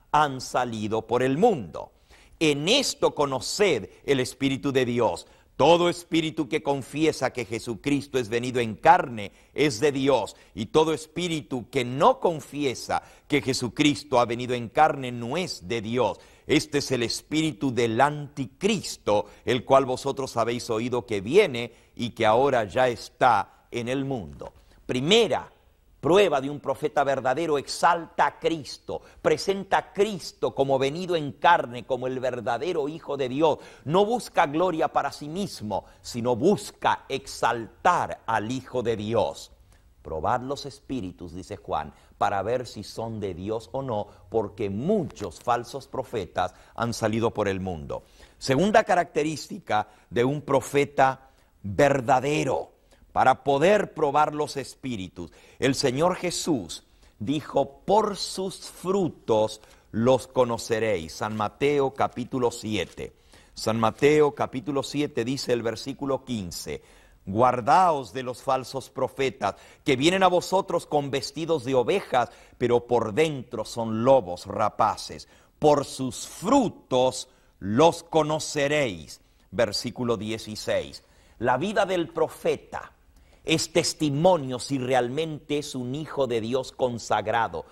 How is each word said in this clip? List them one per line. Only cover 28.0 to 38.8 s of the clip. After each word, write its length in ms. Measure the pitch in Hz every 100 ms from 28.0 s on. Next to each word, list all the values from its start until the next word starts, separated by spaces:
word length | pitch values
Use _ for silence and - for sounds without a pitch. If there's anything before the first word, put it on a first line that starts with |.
| 156 - 151
a 120 | -
Cristo, 640 | 165 165 120 - - 82 - -
presenta 560 | - 156 - 196 185 165
a 160 | -
Cristo 600 | - 202 190 - - 139
como 240 | - 139 135
venido 380 | 135 156 185 175
en 160 | 143
carne, 540 | - 175 170 135 120 -
como 220 | 127 127
el 120 | 131
verdadero 720 | 127 123 110 120 156 175 143
Hijo 260 | 160 - 143
de 140 | 131
Dios. 300 | 127 160 131 - - -
No 200 | 170 208
busca 400 | 240 - - 165
gloria 440 | 147 180 160 151
para 220 | 147 139
sí 160 | - 147
mismo, 560 | 165 196 - 107 95 - -
sino 340 | - 120 117 123
busca 680 | 156 208 - - 135 101 -
exaltar 1120 | 135 - - 135 120 110 - 185 175 107 82 -
al 260 | 113 104
Hijo 320 | 131 - 123